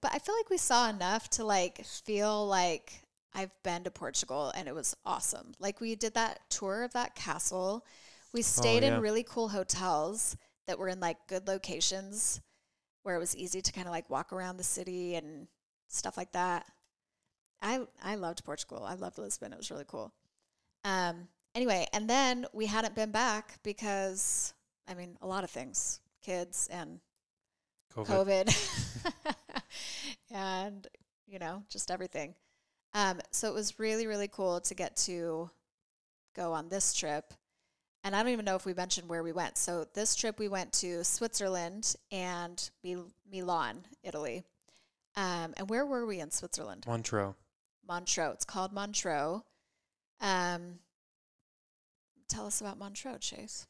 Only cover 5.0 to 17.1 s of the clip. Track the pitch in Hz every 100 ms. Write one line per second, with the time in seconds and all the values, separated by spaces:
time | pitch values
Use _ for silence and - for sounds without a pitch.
5 | - - - - - - 202 196 226 220
6 | 220 226 226 - - - 196 208 240 240
7 | 240 - - 151 - 185 185 220 - -
8 | - - - 233 226 - 233 233 269 247
9 | 214 220 240 240 220 202 185 185 185 151
10 | 165 220 - - _ _ - - 185 185
11 | 175 165 - 185 196 190 - 151 - 190
12 | 196 208 - - - _ _ _ _ _
13 | 196 175 170 - 180 190 185 202 180 170
14 | - 139 - 185 185 185 180 - 180 180
15 | 180 170 151 151 - _ _ _ - -
16 | 190 - - 180 180 175 - _ _ _
17 | _